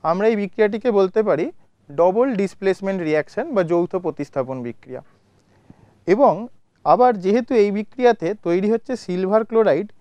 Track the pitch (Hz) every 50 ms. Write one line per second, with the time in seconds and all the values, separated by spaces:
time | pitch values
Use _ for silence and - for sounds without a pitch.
0 | - 160 170 185 202 226 233 202 202 190 - - 214 208 208 220 - 254 214 202
1 | 190 185 - 220 220 208 160 143 180 302 - - _ _ _ _ _ _ 143 143
2 | 170 185 185 226 247 277 247 190 202 185 - - 196 190 185 - 196 196 190 190
3 | 175 156 151 151 147 - - - 262 339 277 202 180 156 175 170 175 175 - 185
4 | 180 165 143 - 143 - _ 143 131 127 131 131 123 120 113 - - 127 127 127
5 | 143 _ _ _ _ _ _ _ _ _ _ _ _ _ - _ _ _ _ _
6 | _ - 185 226 285 233 156 180 226 247 - - _ _ _ _ _ 151 156 196
7 | 247 254 240 196 175 185 202 247 240 - 269 226 202 208 196 208 220 - - -
8 | 247 240 233 - 165 165 214 208 - 170 170 185 196 208 226 233 - - 254 220
9 | - - 180 180 190 185 208 220 226 - 226 226 220 196 139 156 214 214 - -